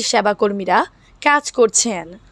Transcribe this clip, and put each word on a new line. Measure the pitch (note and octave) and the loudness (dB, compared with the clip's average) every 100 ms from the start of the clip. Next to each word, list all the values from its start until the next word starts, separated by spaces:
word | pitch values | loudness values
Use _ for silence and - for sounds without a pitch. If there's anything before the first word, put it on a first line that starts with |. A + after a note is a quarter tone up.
সেবাকর্মীরা | A3+ G3 G3+ G#3 G#3 G3+ F#3 F#3 E4+ _ _ _ | -2 0 0 0 -2 -2 0 0 0 _ _ _
কাজ | D4 D4 - | 0 0 0
করছেন। | - A3+ - A#3 F#3 E3 F#3 - | 0 2 2 -2 -6 -10 -20 -20